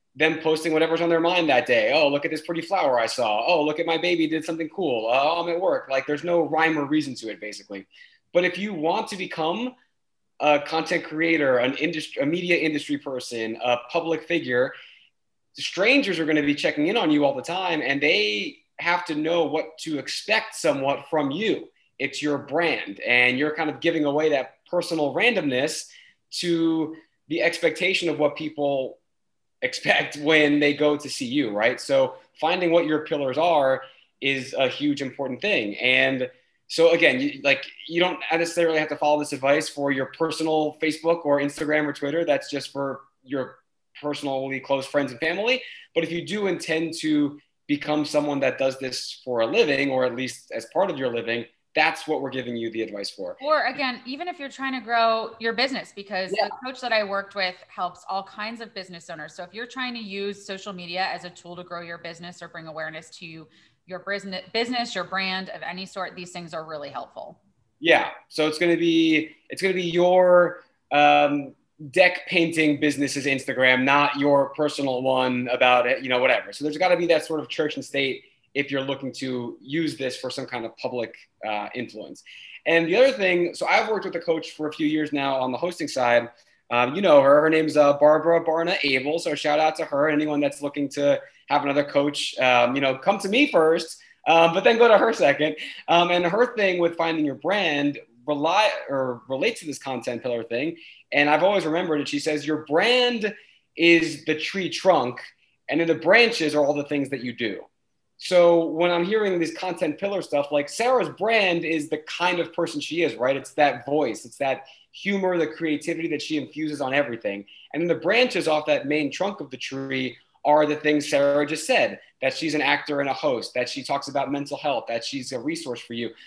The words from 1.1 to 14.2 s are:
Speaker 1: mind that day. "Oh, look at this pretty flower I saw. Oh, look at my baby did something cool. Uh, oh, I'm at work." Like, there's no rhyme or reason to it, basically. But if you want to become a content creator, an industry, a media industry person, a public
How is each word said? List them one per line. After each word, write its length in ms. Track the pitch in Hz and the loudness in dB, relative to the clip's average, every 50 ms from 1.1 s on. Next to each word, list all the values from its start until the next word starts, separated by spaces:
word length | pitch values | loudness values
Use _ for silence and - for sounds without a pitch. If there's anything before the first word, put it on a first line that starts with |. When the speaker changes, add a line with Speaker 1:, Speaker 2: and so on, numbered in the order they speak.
| 170 165 | 2 2
Speaker 1:
mind 280 | 165 170 180 180 170 151 | 2 2 2 2 2 4
that 160 | 131 123 120 | 4 2 4
day. 280 | - 123 113 107 113 | 4 2 2 4 4
"Oh, 160 | 135 160 151 139 | 4 4 4 4
look 160 | 143 143 - | 2 0 -2
at 60 | 156 | -2
this 120 | 156 151 | -6 -6
pretty 180 | - - 170 165 | -6 -6 -6 -6
flower 380 | 160 170 196 185 165 139 123 120 | -4 -2 -2 0 2 2 2 2
I 80 | 113 | 2
saw. 380 | 113 - - 120 107 107 107 117 | 0 0 -2 0 0 0 0 2
Oh, 160 | 156 180 156 | 2 2 2
look 160 | 147 151 151 156 | 2 0 -2 -2
at 80 | 165 | -2
my 100 | 165 165 | -2 -2
baby 300 | 160 170 180 180 165 160 | 0 0 0 0 2 0
did 180 | 151 160 156 151 | 0 0 -4 -4
something 240 | - 165 160 165 151 | -4 -6 -6 -6 -8
cool. 400 | - - 185 147 123 110 107 113 | -6 -4 -2 -2 -2 -2 0 2
Uh, 120 | 123 135 | 2 2
oh, 200 | 139 151 170 175 | 2 2 0 0
I'm 60 | 170 175 | -2 -2
at 120 | 170 175 | -2 -2
work." 280 | 190 180 143 131 - - | 0 0 0 -2 -2 -2
Like, 160 | 135 135 135 | -4 -4 -2
there's 180 | - 151 143 151 | -2 -6 -4 -2
no 180 | 175 175 170 | 0 0 2
rhyme 360 | 160 143 156 156 160 160 160 151 | 2 2 2 2 2 2 0 0
or 60 | 143 | -2
reason 300 | 135 151 156 143 135 123 | 0 0 -2 -2 -2 -8
to 140 | - 117 110 | -10 -10 -12
it, 100 | 104 92 | -12 -10
basically. 460 | 104 107 101 - 101 - 101 98 95 _ _ - - - _ _ _ _ | -12 -12 -12 -14 -14 -14 -14 -14 -14 _ _ -20 -20 -20 _ _ _ _
But 120 | - 175 180 | 0 0 0
if 140 | 180 175 180 | 0 -2 -4
you 160 | 202 214 196 | -8 -8 -6
want 340 | 156 151 165 185 214 214 - | -4 -2 0 0 -2 -2 -6
to 80 | 208 | -8
become 600 | 180 185 170 - 165 156 160 175 214 247 254 - _ _ _ _ _ _ _ _ _ _ _ _ - | -10 -10 -10 -6 -4 -2 -2 -2 -4 -6 -8 -10 _ _ _ _ _ _ _ _ _ _ _ _ 0
a 180 | 139 147 147 143 | 2 4 4 2
content 460 | 143 - 160 165 156 - 185 160 - | 2 -2 -4 -4 -2 -2 -4 -4 -4
creator, 540 | - 151 156 165 165 165 151 147 135 127 123 | -6 -4 -2 0 0 2 2 2 4 4 4
an 160 | 123 127 139 | 2 0 -2
industry, 440 | 135 151 170 160 156 151 - - - | -2 -2 -4 -4 -4 -10 -10 -6 -4
a 60 | 139 | -2
media 300 | 143 165 180 180 180 170 | -2 -2 -2 0 0 0
industry 420 | 143 156 165 151 143 - - 147 143 | 2 2 0 -2 -4 -4 -4 -6 -6
person, 580 | - 143 131 123 - - 120 113 110 110 110 - - | -6 -6 -8 -8 -8 -8 -6 -6 -4 -6 -6 -4 0
a 140 | 123 123 120 - - | 0 0 0 -2 -4
public 360 | - 170 165 165 160 156 | -6 -4 -2 -2 -4 -4